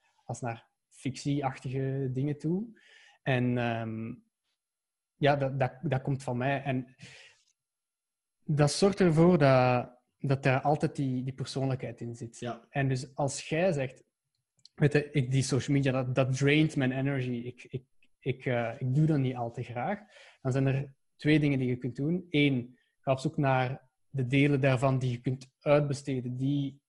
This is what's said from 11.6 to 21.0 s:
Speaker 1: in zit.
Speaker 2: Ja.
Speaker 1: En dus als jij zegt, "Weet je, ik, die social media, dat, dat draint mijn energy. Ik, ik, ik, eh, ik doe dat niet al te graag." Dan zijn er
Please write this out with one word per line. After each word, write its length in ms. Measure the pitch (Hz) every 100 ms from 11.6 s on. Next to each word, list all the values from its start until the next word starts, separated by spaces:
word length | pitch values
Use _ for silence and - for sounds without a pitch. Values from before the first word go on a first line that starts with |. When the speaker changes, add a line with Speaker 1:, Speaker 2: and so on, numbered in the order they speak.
| 135 131 120 117
Speaker 1:
in 140 | 117 117
zit. 220 | 113 -
Speaker 2:
Ja. 280 | 120 110 _
Speaker 1:
En 180 | 143 135
dus 260 | 127 -
als 340 | - 139 - -
jij 240 | 156 185
zegt, 320 | 147 131 - _ _ _ _ _ _ _
"Weet 180 | - 147
je, 180 | 147 147
ik, 200 | 151 123
die 120 | 131
social 340 | 127 131 - 139
media, 160 | 135
dat, 220 | 127 131
dat 220 | 127 131 127
draint 400 | 139 151 156 151
mijn 160 | 127
energy. 380 | 131 135 139 127 120
Ik, 200 | 123 - -
ik, 160 | 139 - _ _ _
ik, 280 | 139 135 -
eh, 260 | 120 113 113
ik 160 | 127
doe 120 | 135 156
dat 120 | 151
niet 180 | 131 127
al 160 | 117
te 100 | -
graag." 360 | - 120 139 202 - - - _
Dan 100 | 131
zijn 140 | 131 135
er 260 | 135 139 _